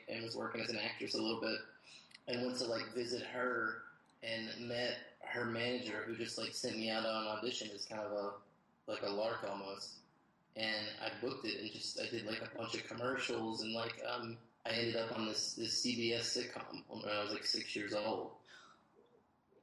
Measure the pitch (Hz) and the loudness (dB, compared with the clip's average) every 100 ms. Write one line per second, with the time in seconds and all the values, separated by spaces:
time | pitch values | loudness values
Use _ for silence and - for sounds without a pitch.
0 | - 113 117 113 110 113 113 110 113 - | -4 -4 -2 -2 -2 -2 0 0 -2 -2
1 | - 113 110 113 117 107 - - - - | 0 2 2 2 2 0 -4 -14 -20 -20
2 | - - - 120 123 123 117 113 113 123 | -18 -12 -2 2 2 2 2 2 0 0
3 | 117 123 120 123 123 117 117 117 - - | 0 0 0 0 2 4 2 0 -8 -18
4 | - - 113 113 110 107 120 120 120 - | -20 -10 -2 -2 -2 -4 -2 2 2 0
5 | - - - 117 113 113 120 123 110 107 | -6 -12 -4 0 0 2 2 2 0 -2
6 | 113 113 113 - 113 - 127 110 110 110 | -2 -2 -2 -2 -2 0 0 0 2 2
7 | 113 110 107 107 117 - 107 104 - 110 | 4 2 2 0 0 0 -2 -4 -4 -2
8 | 104 104 101 101 - - - _ - 107 | 0 0 0 -4 -12 -20 -20 _ -4 -2
9 | 101 101 113 110 101 101 98 98 - - | 0 2 2 2 0 -2 -2 -4 -8 -10
10 | - - - _ _ 110 110 110 104 - | -20 -20 -20 _ _ -2 0 0 -2 -2
11 | 113 113 120 - 110 101 107 - - - | -4 0 -2 0 -2 -2 -4 -4 -4 -2
12 | 110 117 104 113 117 120 113 156 - 117 | -2 0 0 -2 -4 -4 -2 -2 -2 -2
13 | 123 135 - 117 113 110 110 113 117 - | 0 2 2 2 0 0 -2 0 -2 -2
14 | 120 120 117 117 - - 117 117 117 113 | -2 -2 -2 -6 -12 -6 0 4 4 4
15 | 113 113 110 107 - - 113 - 123 117 | 2 0 0 2 0 0 2 4 4 4
16 | 117 117 117 123 120 117 - - - 107 | 4 4 2 2 0 -4 -6 -8 -8 -6
17 | 104 104 104 107 - 113 - 107 101 104 | 0 0 2 0 2 2 2 0 2 2
18 | 110 - - - - - - - - - | 4 2 0 -8 -18 -20 -20 -20 -20 -20
19 | - - - _ _ - | -20 -20 -20 _ _ -20